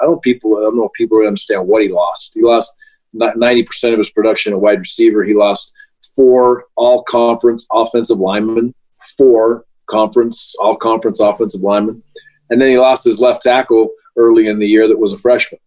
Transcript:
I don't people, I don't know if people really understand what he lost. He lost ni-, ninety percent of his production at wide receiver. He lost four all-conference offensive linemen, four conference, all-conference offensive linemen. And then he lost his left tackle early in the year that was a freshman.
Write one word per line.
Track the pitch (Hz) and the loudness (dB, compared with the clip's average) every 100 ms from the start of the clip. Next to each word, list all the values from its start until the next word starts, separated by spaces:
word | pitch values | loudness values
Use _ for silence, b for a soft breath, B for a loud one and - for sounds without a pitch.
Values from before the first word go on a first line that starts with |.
I | 147 | -2
don't | 170 | 0
people, | 127 123 110 104 | -2 -2 0 0
I | |
don't | 110 117 | 0 -2
know | 104 | -4
if | |
people | - 113 110 | -4 0 2
really | 107 | 0
understand | 101 - 98 92 | -2 -4 -4 0
what | 110 | 0
he | 98 | 0
lost. | 95 85 - - | -2 -4 -6 -10
He | 110 | -2
lost | 117 117 - _ b b _ | 0 0 -2 _ b b _
ni-, | 113 117 113 | -6 -4 -2
ninety | 120 120 | 0 0
percent | - - 120 | -2 -4 -2
of | 113 | -2
his | 101 | -2
production | - 107 104 107 | 0 0 0 -2
at | 95 | 0
wide | 104 98 | 0 0
receiver. | 92 - 113 107 | -4 0 2 2
He | 98 | 0
lost | 104 101 98 - b b _ _ - | 2 0 -2 -10 b b _ _ 2
four | 127 127 123 123 - - | 4 4 2 0 -4 -2
all-conference | 120 123 - 120 117 113 120 113 - | 2 0 0 0 0 2 0 -2 -4
offensive | 110 113 120 113 104 | -4 -2 -2 -2 -2
linemen, | 95 104 110 113 120 - _ _ - - | -2 -4 -4 -2 -4 -8 _ _ -14 2
four | 135 113 113 117 _ _ - | 4 4 2 -2 _ _ -6
conference, | 107 110 120 117 117 - - | -2 0 0 -2 -4 -12 -4
all-conference | 101 113 113 113 113 98 | -2 -2 -2 -2 -4 0
offensive | 104 104 107 98 | -2 0 -6 -4
linemen. | 98 104 107 - _ b b b - | -2 -2 -4 -8 _ b b b -4
And | 120 | 0
then | 135 | 2
he | 127 | 4
lost | 131 131 | 2 2
his | 120 107 | 0 2
left | 123 120 | 0 0
tackle | 127 131 - 113 110 - b 117 | 0 0 2 0 0 -4 b 0
early | 117 113 107 | 4 4 2
in | 107 | 0
the | 104 | 2
year | 110 110 | 2 2
that | 107 | 2
was | 104 | -2
a | 98 | -2
freshman. | 123 120 - - | 0 0 -2 -10